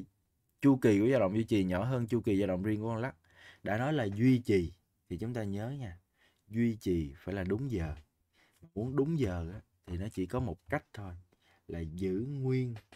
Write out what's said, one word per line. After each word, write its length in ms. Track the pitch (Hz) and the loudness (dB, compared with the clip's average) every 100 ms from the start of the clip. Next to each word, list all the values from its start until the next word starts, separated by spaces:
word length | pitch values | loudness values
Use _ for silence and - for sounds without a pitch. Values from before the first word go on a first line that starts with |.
| 95 _ _ _ _ - | 0 _ _ _ _ 2
chu 160 | 139 131 | 4 6
kỳ 220 | 123 101 | 6 6
của 80 | 113 | 4
dao 80 | 135 | 4
động 160 | 98 107 | 2 0
duy 80 | |
trì 200 | 110 107 | 2 2
nhỏ 220 | 92 90 117 | 2 0 0
hơn 220 | 131 113 | -2 0
chu 140 | 120 | 0
kỳ 180 | 110 98 | 2 2
dao 80 | 101 | 2
động 160 | 92 | 0
riêng 180 | 98 107 | 0 -2
của 60 | 110 | -2
con 100 | 110 | -4
lắc. 180 | 123 - _ - - - | -6 -10 _ -20 -20 -12
Đã 140 | - 107 | -4 -2
nói 160 | 131 | 0
là 100 | 156 | 0
duy 360 | 107 101 123 127 | -2 4 6 6
trì 340 | 113 101 82 - _ _ - | 4 2 2 -6 _ _ -10
thì 80 | 87 | -8
chúng 160 | 110 | -6
ta 100 | 120 | -4
nhớ 260 | 104 98 113 | -4 -4 -6
nha, 300 | 143 117 85 _ _ _ _ - | -8 -10 -14 _ _ _ _ -6
duy 280 | 107 117 107 | 0 0 0
trì 380 | 101 87 76 67 | 0 0 0 -6
phải 180 | - 98 | -6 -4
là 80 | |
đúng 280 | 92 104 139 | -2 -2 -2
giờ. 240 | 107 82 76 - _ _ _ _ _ - 98 | -2 -4 -6 -14 _ _ _ _ _ -14 -8
Muốn 200 | 120 139 | -4 0
đúng 240 | 139 165 | 0 0
giờ 320 | 113 87 85 | 0 -2 -6
á, 80 | 104 - _ - | -10 -16 _ -8
thì 120 | 85 | -6
nó 100 | 101 | -6
chỉ 120 | - 92 | -4 -4
có 140 | 127 | -2
một 300 | 123 80 - | -4 -6 -6
cách 160 | 147 - | -6 -6
thôi, 200 | - 98 87 - _ _ _ - | -14 -14 -14 -18 _ _ _ -10
là 120 | 85 | -8
giữ 460 | 82 82 95 92 127 | -6 -4 -2 -2 -4
nguyên 460 | 143 131 131 127 113 - | -4 0 0 -2 -6 -14